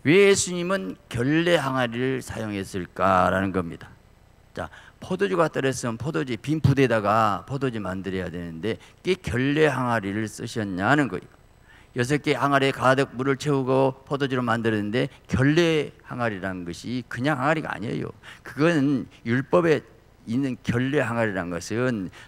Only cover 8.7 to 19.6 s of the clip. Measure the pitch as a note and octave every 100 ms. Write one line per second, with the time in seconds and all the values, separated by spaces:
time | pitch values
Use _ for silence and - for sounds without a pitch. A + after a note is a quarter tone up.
8.7 | G#2+ - - - F#3 - A#2+ C3+ D3 D3+
9.7 | B2+ B2 A#2 G2 G#2 A2 - A#2 A#2 G2+
10.7 | F2+ G2+ D3 B2+ F2 - - _ _ -
11.7 | - - B2+ B2 D3 D3+ C3+ C#3 C#3 C3+
12.7 | B2 B2+ C3 C3 A#2 C3+ C3+ D3+ C#3 B2+
13.7 | C3 C3+ - - C#3 C3+ B2+ B2 A2+ A2+
14.7 | G#2+ G#2 A#2 C#3 - - A2 C3+ D#3 E3+
15.7 | D#3 - - - B2+ A#2 G2 F#2+ F#2 F2
16.7 | E2+ - B2 A#2+ A2+ C3+ C#3 C3+ D#3+ -
17.7 | - A2+ D3 E2 - - - - B2+ D#3+
18.7 | E3 C#3 C3+ - - A#2 B2 C3 F3